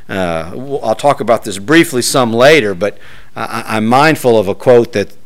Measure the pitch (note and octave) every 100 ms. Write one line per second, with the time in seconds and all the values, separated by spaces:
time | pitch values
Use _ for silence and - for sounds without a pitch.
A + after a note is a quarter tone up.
0 | - G2 F2+ E2 E2 A#2+ C#3 C#3 A2 A2
1 | C#3+ C3+ A#2 A2 A2+ F#2+ G2+ E3 E3 B2
2 | A2 C#3 A#2 A#2 C3+ D#3+ G#2 F2 G#2 -
3 | - - - A2+ A2 A2+ A2+ A2 A2 B2+
4 | D#3 C#3+ B2+ A2+ G2 F#2+ C3+ A#2+ A2+ G#2
5 | F#2+ -